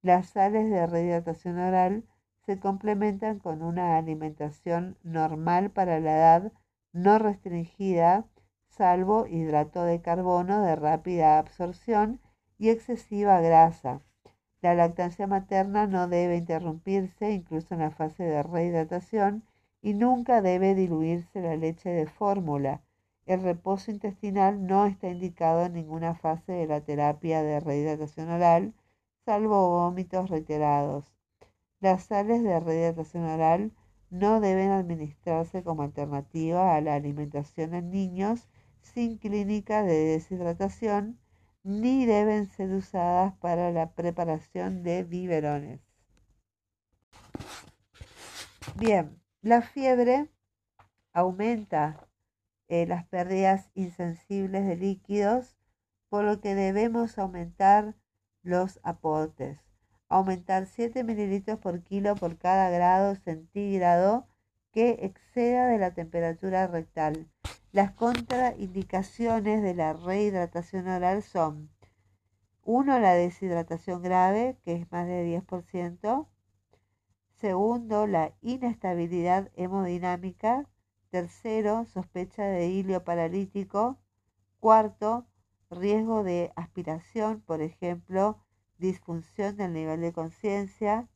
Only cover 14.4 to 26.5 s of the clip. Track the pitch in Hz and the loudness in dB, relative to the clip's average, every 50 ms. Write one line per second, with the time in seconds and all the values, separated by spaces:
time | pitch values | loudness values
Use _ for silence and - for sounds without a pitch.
14.4 | _ _ _ _ - 175 175 175 170 170 170 185 180 175 170 - 202 196 196 190 | _ _ _ _ 0 2 4 4 4 2 2 -2 -4 -4 -4 -6 -4 -2 -2 -2
15.4 | 190 - 196 190 190 196 196 208 214 202 190 180 180 175 175 175 175 175 175 175 | -2 0 0 0 0 2 0 0 0 2 2 0 0 2 2 2 2 2 0 -2
16.4 | 170 170 165 160 175 170 156 165 _ 190 190 196 185 180 _ _ 208 208 208 190 | 0 -2 -4 -4 -2 -6 -8 -6 _ -2 -2 -2 -2 -4 _ _ -4 -2 -2 -4
17.4 | 170 _ 160 160 160 _ 180 170 156 151 156 - 160 156 156 - 180 165 156 147 | -6 _ -6 -6 -6 _ -4 -2 -2 -4 -2 -4 -6 -6 -4 -4 -2 0 0 0
18.4 | 143 170 175 170 170 175 170 165 160 156 175 180 185 _ - 214 202 202 208 220 | -2 -2 -2 -2 0 0 0 -2 -2 -2 -4 -8 -6 _ 0 0 2 0 0 -4
19.4 | - _ _ _ _ _ _ _ - 208 202 202 240 247 254 240 240 262 247 226 | -12 _ _ _ _ _ _ _ -4 -4 0 2 2 2 2 2 2 2 2 4
20.4 | 196 185 180 180 190 196 196 190 190 175 165 160 160 165 170 175 170 _ _ 202 | 4 4 2 4 4 4 4 2 2 0 0 0 0 0 -2 -4 -6 _ _ -6
21.4 | 180 170 160 156 160 160 165 - _ 185 175 170 156 156 - _ 208 202 202 202 | -4 -4 -2 -2 -2 -4 -4 -4 _ -4 -2 -2 -2 -4 -4 _ -2 0 0 0
22.4 | 175 156 143 139 139 135 143 - _ _ _ _ _ _ _ _ _ - 185 185 | -2 -2 -2 -2 -2 -2 -4 -6 _ _ _ _ _ _ _ _ _ -2 -2 0
23.4 | 185 180 175 175 _ 190 196 190 - - 208 202 - 202 196 _ - 202 190 202 | 0 -2 -2 -2 _ -4 -4 -4 -4 -10 -10 -8 -8 -8 -8 _ -8 -4 0 2
24.4 | 190 196 202 202 190 180 190 196 208 208 196 196 - 180 180 180 185 180 170 - | 2 2 2 0 -2 2 2 4 4 2 0 -4 -8 -8 -8 -6 -8 -10 -6 0
25.4 | 170 160 165 165 175 180 170 170 160 151 156 165 165 170 165 170 - 160 160 165 | 0 2 2 2 0 -2 -4 -8 -8 -8 -8 -6 -4 -6 -6 -2 -2 -4 -4 -4
26.4 | _ - | _ -8